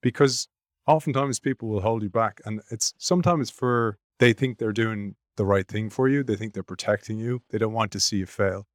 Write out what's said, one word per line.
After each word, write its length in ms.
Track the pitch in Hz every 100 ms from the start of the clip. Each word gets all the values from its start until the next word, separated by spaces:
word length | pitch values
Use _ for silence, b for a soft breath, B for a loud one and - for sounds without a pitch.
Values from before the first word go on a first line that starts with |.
Because 460 | 127 - 139 127 - _ _ _ -
oftentimes 520 | 156 151 135 139 120
people 300 | 139 131 113
will 120 | 104
hold 200 | 98 113
you 80 | 104
back, 320 | 113 110 - -
and 160 | 107 -
it's 240 | 113 - -
sometimes 540 | - 180 180 170 127
for, 480 | - 123 120 113 101 _ _
they 160 | 123
think 240 | 113 131 117
they're 140 | 113
doing 440 | 104 113 107 101 - _ -
the 80 | 101
right 220 | 98 95
thing 240 | 107 107
for 160 | - 131
you. 160 | 139
They 120 | 127 101
think 180 | 110
they're 100 | 101
protecting 560 | - 92 - 104 - 110
you. 240 | 117 123 _
They 80 | 110
don't 140 | 110
want 180 | 113 107
to 80 | 101
see 180 | - 101
you 80 | 92
fail. 400 | - 98 95 101